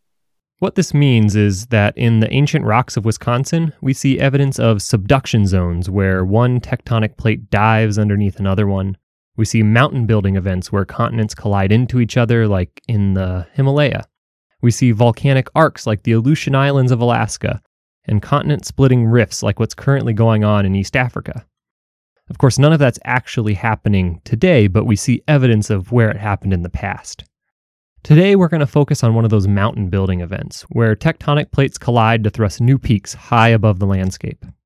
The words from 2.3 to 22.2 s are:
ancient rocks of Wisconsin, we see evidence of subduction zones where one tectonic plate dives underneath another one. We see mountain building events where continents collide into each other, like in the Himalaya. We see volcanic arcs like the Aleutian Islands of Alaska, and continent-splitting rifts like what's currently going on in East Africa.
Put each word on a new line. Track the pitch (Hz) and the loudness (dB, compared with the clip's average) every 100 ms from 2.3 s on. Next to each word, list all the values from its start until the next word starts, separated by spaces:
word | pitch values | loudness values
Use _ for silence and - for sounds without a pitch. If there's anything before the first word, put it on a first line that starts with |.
ancient | 131 147 156 104 | 0 0 0 0
rocks | 110 127 - | -2 -2 -4
of | 110 | -4
Wisconsin, | 107 - 120 135 165 165 - | -4 -2 -4 -2 -2 -4 -4
we | 139 | -4
see | 135 139 131 | -2 0 0
evidence | 135 135 139 131 | 0 0 -2 0
of | 113 104 | 0 0
subduction | - 110 98 135 - 117 98 | 0 -2 2 0 2 0 2
zones | 92 87 85 87 | 2 -2 -4 -4
where | 98 95 92 92 | -2 0 0 0
one | 107 120 123 | 2 2 0
tectonic | - - - 117 107 - | -4 -8 -4 -2 -2 -4
plate | 113 110 107 | -4 -4 -2
dives | 104 107 110 110 104 | 0 2 2 0 0
underneath | 104 101 101 - | 0 0 -2 -2
another | 98 95 101 | -4 0 -2
one. | 98 95 98 _ _ _ - | -2 -6 -8 _ _ _ -6
We | 110 | -2
see | 117 | 0
mountain | 107 113 139 131 110 | 2 2 0 0 0
building | 110 98 98 | 0 0 -2
events | 92 92 - | -2 -4 -4
where | 101 | -4
continents | 95 - 117 110 107 - | -4 -4 -4 -2 -6 -4
collide | 107 98 95 | -4 0 2
into | 113 123 127 | 2 0 0
each | 113 - | 0 0
other, | 117 117 110 | 0 2 2
like | 95 90 - - | 0 -4 -8 -4
in | 107 98 | 0 0
the | 95 92 92 90 | 0 -2 -6 -8
Himalaya. | - 135 143 147 - - _ _ _ _ _ | -2 0 2 0 -2 -10 _ _ _ _ _
We | 120 | 0
see | 110 127 | 2 2
volcanic | 107 120 110 139 135 127 | 4 2 2 0 0 0
arcs | - 156 - - | 0 0 0 -4
like | 107 | -4
the | - | 0
Aleutian | 113 117 156 - 135 | 0 2 0 0 0
Islands | 139 139 127 | 2 2 2
of | 120 | 2
Alaska, | 120 117 110 - - - _ _ _ _ - | 0 0 -2 -4 -6 -8 _ _ _ _ -4
and | 107 | -2
continent-splitting | - 143 - 147 - - 135 123 113 | 0 -2 0 -4 -4 0 2 4 2
rifts | 120 104 - | 2 0 -2
like | 110 98 | -4 -2
what's | 110 - | -4 -4
currently | - 139 117 | -2 -2 0
going | 107 113 110 | 0 2 2
on | 107 104 98 | 2 2 0
in | 98 | -2
East | 95 131 | -2 -2
Africa. | 127 - - - - _ _ _ _ _ _ _ | -4 -6 -12 -14 -16 _ _ _ _ _ _ _